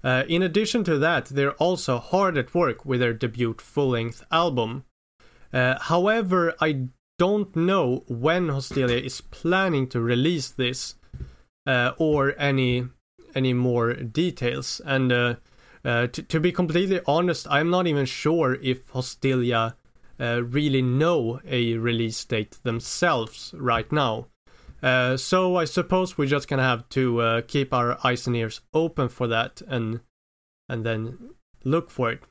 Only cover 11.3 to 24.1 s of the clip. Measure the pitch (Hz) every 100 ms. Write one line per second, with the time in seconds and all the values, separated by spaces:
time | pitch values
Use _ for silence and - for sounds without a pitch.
11.3 | - _ _ - 127 123 - 160 147 139
12.3 | 139 143 135 127 123 123 _ _ _ -
13.3 | 135 131 123 127 120 117 123 120 127 180
14.3 | - 120 135 131 - - 135 127 123 120
15.3 | 120 _ _ - - 131 117 123 - -
16.3 | 160 175 175 175 165 190 185 - 156 180
17.3 | 165 - 143 160 185 175 143 131 - 147
18.3 | 165 135 127 131 123 - 127 123 - 135
19.3 | 131 120 117 113 - _ _ - - 120
20.3 | 120 120 135 151 131 127 127 160 165 113
21.3 | 127 - 127 117 117 117 117 113 110 -
22.3 | 113 104 - 127 117 - - 175 135 113
23.3 | - - - 127 117 110 151 127